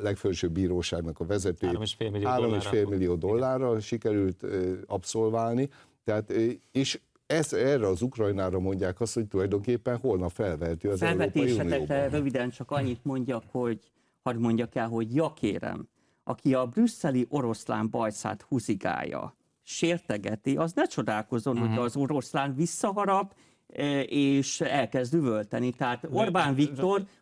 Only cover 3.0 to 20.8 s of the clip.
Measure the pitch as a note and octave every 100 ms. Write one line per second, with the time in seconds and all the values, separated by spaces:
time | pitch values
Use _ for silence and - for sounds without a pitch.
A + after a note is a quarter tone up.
3 | F2+ F2 F#2 A2+ C3 C3 B2+ A2 G#2 A2+
4 | A2+ G#2 F#2+ F2+ G#2+ G2 F#2 F#2 - G2
5 | - A2+ A2 A2+ A#2 A#2+ C#3+ - - _
6 | - G#2+ G#2+ G2+ A#2 - _ C3+ C3+ -
7 | _ _ - D#3 - F#2 C3 C#3 G2+ F#2
8 | A#2+ - G2+ G2 F#2 F#2 F#2+ G2 F#2 F2+
9 | A#2 A#2 G#2+ F#2+ G2 G2+ A2+ A#2+ B2+ A#2+
10 | C3 F#2 F2 - G2+ D#2 E2+ E2 G2+ F#2+
11 | F2 F2+ - - C3 A2+ - - D3+ C#3
12 | C#3 D3 C#3 B2 B2 - B2+ C#3+ B2 A#2+
13 | C#3+ C3 B2 A#2 - B2+ A#2+ G#2+ _ _
14 | _ _ B2+ A#2 A#2 A2+ A#2 B2+ A2+ A2+
15 | A2 C3+ D#3 - G#2 F#2+ - F2+ - _
16 | _ _ - A#2+ C#3+ C3 B2 G#3+ A#3 -
17 | D3 B2+ A#2+ C#3+ A#2+ A2+ - A2 A2 A#2+
18 | A2 - G#2+ G#2 - B2+ A2 D3 - -
19 | - C#2 - - _ _ - - E3+ E3+
20 | - G#2 G2+ G#2+ C3+ C#3+ E3 C#4